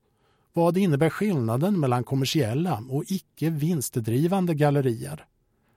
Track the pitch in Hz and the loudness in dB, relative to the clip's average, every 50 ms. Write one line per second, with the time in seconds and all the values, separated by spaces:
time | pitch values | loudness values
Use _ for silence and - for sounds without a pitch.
0 | _ _ _ _ _ _ _ _ _ _ - 170 170 175 165 190 202 175 143 135 | _ _ _ _ _ _ _ _ _ _ 0 2 2 2 4 4 2 2 4 4
1 | 160 156 - - 202 214 185 139 113 113 113 123 165 202 208 175 143 127 123 123 | 2 2 0 0 -2 0 0 0 0 0 0 0 0 0 0 0 2 0 0 0
2 | 120 - 135 131 135 - - 160 127 104 120 147 175 185 135 104 110 127 131 147 | -2 -2 -2 -2 -2 0 0 0 0 0 -2 -2 -2 -2 -4 -4 -6 -6 -6 -6
3 | - - 190 185 - _ _ - 147 165 165 143 147 165 185 139 117 - - 127 | -4 -4 -6 -6 -6 _ _ -4 -4 -2 -2 0 -2 0 0 -2 -2 -4 -6 -4
4 | 110 110 113 131 160 175 196 196 180 175 160 143 147 147 143 143 131 131 113 123 | -2 -2 0 0 0 2 0 0 0 0 2 2 2 2 4 2 2 0 -2 -2
5 | 135 139 151 151 - _ _ _ _ _ _ _ _ _ _ | -6 -10 -12 -12 -14 _ _ _ _ _ _ _ _ _ _